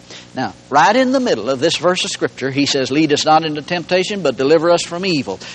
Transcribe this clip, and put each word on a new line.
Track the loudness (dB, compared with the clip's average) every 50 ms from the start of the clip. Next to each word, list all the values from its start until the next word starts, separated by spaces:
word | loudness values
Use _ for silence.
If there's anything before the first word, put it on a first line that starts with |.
| -20 -20 -20 -20 -20 -14 -8
Now, | -8 -8 -8 -8 -12 -8 -2
right | 2 4 4 4 4
in | 4 2 2
the | 0 0
middle | 0 0 -2 -2 -2 -2
of | -2 0
this | 0 0 0 0
verse | 0 0 0 0 -2
of | -6
Scripture, | -6 -4 -4 -4 -4 -4 -6 -4
he | -2 -2 0 0
says, | 0 -2 -2 0
"Lead | 0 0 2 2
us | 2 2 2
not | 4 4 4 2
into | 0 -4 -6 -8
temptation, | -6 -6 -6 -4 -2 0 0 0 -2 -4 -2
but | -2 -2 0 0
deliver | 2 4 4 4 4 4
us | 2 2 0
from | -4 -8 -6 -4 -2
evil." | -2 -2 -2 -4 -8 -10 -12 -16